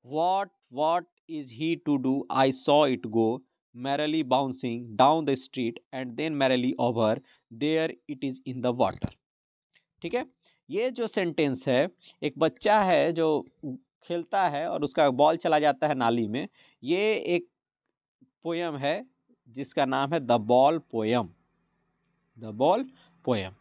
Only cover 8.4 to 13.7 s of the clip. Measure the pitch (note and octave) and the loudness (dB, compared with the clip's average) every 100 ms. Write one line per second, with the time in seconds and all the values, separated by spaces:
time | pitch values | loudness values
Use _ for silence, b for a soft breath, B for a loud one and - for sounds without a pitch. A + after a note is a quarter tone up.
8.4 | - B2+ B2 A#2+ G2+ E2+ - - _ _ | -10 -4 -2 0 -2 -2 -8 -8 _ _
9.4 | _ _ _ _ _ _ E3+ A#3+ - _ | _ _ _ _ _ _ -6 -6 -6 _
10.4 | _ _ - F3 B3+ A#3+ A3+ - F3 D#3 | _ _ -8 -4 -4 -4 -4 -2 -2 0
11.4 | D3 B2 - B2+ F3 _ b b D3 C#3 | 0 0 0 2 2 _ b b -8 0
12.4 | D#3+ D#3 G#3 G#3+ F#3+ D#3+ D3 E3 D#3+ D3 | 0 0 2 4 4 4 2 2 0 0
13.4 | - _ D3+ | -4 _ -12